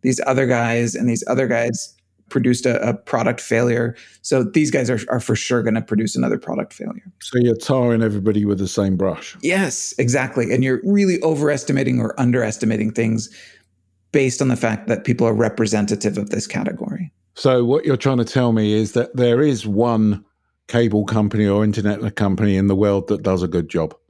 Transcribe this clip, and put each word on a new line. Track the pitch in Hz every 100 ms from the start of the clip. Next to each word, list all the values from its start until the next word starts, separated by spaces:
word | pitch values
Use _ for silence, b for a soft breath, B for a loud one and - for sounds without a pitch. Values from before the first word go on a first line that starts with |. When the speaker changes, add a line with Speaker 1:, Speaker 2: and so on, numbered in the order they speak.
Speaker 1:
these | 127 127 -
other | 131 131
guys, | 120 117 117 117
and | 95 120
these | 113 -
other | 123 127
guys | 117 120 120 - _ _ _ _
produced | - 123 120 127
a, | 117 117
a |
product | 107 - 123 117 120
failure. | - 113 123 120 120 120 B B
So | - 135
these | 113 160 147
guys | 139 120
are, | 117 -
are | 120
for | - 110
sure | - 123
gonna | 113 110
produce | 113 107 110 123
another | 123 110
product | - - -
failure." | - - - - _
Speaker 2:
So | - 123
you're | 120 113
tarring | - 131 123 117
everybody | 113 104 98 104
with | 104 98
the | 95
same | - 98 92
brush. | 95 85 - -
Speaker 1:
Yes, | 147 190 175 - - -
exactly. | 120 131 131 135 117
And | 117
you're | 131 127
really | - 202 196 175
overestimating | 160 151 147 143 - 139 131 123
or | 110 -
underestimating | 123 123 110 - 110 110 107
things | 120 117 113 - B B B B _ _ _ _
based | 147 135 123
on | 135
the | 120
fact | 117 107 -
that | 113
people | - 120 117
are |
representative | 110 113 - 107 107 101 104 104 101
of | 101
this | - -
category. | - - - - - 165 _ _
Speaker 2:
So | - 135 127
what | 120 143 151
you're | 131
trying | 139 127
to | 113
tell | 135 123
me | 113 107
is | 107 107
that | 120 120 -
there | 120 120
is | 151 120 107
one | 101 120 113 107 101 - _ _ _ -
cable | 120 117 104
company | 101 110 107 104 104
or | 101
internet | 107 98 101 101 110 -
company | 104 92 107 95
in | 98
the | 95
world | 104 101 95
that | 104
does | 98 95
a | 90
good | 87 80
job. | 87 80 -